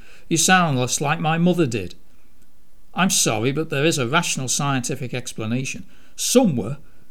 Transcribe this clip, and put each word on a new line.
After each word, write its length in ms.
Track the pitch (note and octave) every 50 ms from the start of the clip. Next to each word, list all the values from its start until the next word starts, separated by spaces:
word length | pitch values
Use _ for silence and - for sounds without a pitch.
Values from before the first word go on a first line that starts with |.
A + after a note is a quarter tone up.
| - - - - - -
You 80 | E3 D#3
sound 420 | - F#3 F#3 F#3 F3 D#3 C3+ B2+
less 220 | B2+ A#2+ - -
like 180 | D3+ C#3+ D#3 E3+
my 180 | E3 D#3 D#3+ E3
mother 300 | E3+ F3+ F3 F3 D#3+ A#2+
did. 280 | A#2 G#2+ F2+ E2+ - - - - - - - - - - - - - - - - - - - - -
I'm 140 | - F3+ F#3+
sorry, 420 | - - - D#3+ A2+ G#2+ A2+ C#3
but 180 | C#3 D3+ D#3+ D#3
there 160 | C#3+ C#3 D3
is 120 | E3+ C#3 C#3+
a 100 | B2 A2+
rational 400 | D3 F3 E3 - - - C3 A#2+
scientific 640 | - - C#3+ C#3+ C3+ B2+ A#2+ - C3+ - C#3 A#2+ -
explanation 720 | B2 - - - - A2 A2 A#2 C3 C#3 - - - - - - - - - -
somewhere, 640 | - - - - B3 C4+ F#3 C3+ A2+ F#2+ A2+ D3 - - - - - - -